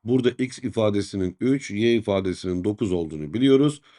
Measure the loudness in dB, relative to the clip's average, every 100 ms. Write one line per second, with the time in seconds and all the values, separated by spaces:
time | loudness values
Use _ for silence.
0 | -2 2 2 0 -6 -4 -6 0 0 0
1 | -2 -4 -4 -2 -2 -2 -4 -2 2 2
2 | 2 -2 -2 -4 -4 -2 -2 -2 -2 -2
3 | -4 -6 -6 0 4 6 4 0 _